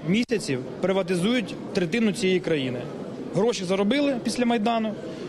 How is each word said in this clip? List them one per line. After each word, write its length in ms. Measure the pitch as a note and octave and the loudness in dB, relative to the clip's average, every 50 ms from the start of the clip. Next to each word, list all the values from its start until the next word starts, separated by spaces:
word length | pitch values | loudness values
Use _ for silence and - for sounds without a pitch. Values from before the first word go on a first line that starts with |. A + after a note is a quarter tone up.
| D3 D#3 | 0 0
місяців 500 | F#3+ A3+ B3 - A#3+ F#3 - - C3+ B2 B2 - - - | 2 2 2 2 0 -2 0 -2 -2 -2 -4 -6 -6 -2
приватизують 720 | F3 F#3 F#3+ G3 F#3 E3+ F#3 F3 E3+ A3 B3 B3+ G3+ E3+ - - - - - | 0 2 2 2 2 0 0 2 2 2 2 2 0 -2 -6 -10 -8 -2 0
третину 400 | G3 F3+ D#3+ G3+ A#3 A3+ G#3+ F3 | 0 0 2 0 2 2 2 2
цієї 280 | - A#3+ F#3 F#3 F3+ | 2 2 2 2 2
країни. 380 | F3+ E3 E3 D3 C3 B2+ B2 B2 A#2 - - - - - - - - - - | 2 0 0 0 0 -2 -4 -4 -6 -8 -8 -10 -10 -10 -10 -10 -8 -4 0
Гроші 300 | E3 G#3+ A#3+ A3 - F#3+ | 2 2 2 2 0 0
заробили 520 | E3+ F#3+ F#3+ G3+ G3+ B3+ C#4+ C#4+ C#4+ C4+ A#3 - | -2 0 2 2 2 4 2 2 2 0 0 -2
після 220 | A#3 G#3 - A#3+ | -4 0 0 2
Майдану, 460 | A#3 A#3+ A#3 G3+ A#3 A#3 A3+ A3 A3 G#3 - - - - - - | 2 2 2 2 2 0 0 0 -2 -4 -6 -8 -10 -10 -10 -10